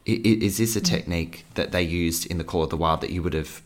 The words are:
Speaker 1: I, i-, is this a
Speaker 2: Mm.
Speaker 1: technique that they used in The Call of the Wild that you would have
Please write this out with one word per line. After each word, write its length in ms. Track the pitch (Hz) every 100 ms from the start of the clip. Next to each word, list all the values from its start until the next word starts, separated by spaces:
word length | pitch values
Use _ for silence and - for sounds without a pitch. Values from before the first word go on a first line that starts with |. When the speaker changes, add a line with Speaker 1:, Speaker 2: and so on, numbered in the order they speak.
| -
Speaker 1:
I, 40 |
i-, 260 | 110 110 110
is 160 | 101 98
this 180 | 113
a 60 | 104
Speaker 2:
Mm. 40 |
Speaker 1:
technique 600 | 92 - - 85 82 - - -
that 160 | -
they 100 | 90
used 420 | 85 87 85 82
in 140 | - 87
The 60 |
Call 180 | 80 87
of 80 | 78
the 80 | 82
Wild 240 | 82 80
that 80 | -
you 120 | 90
would 120 | 85
have 260 | 78 78 -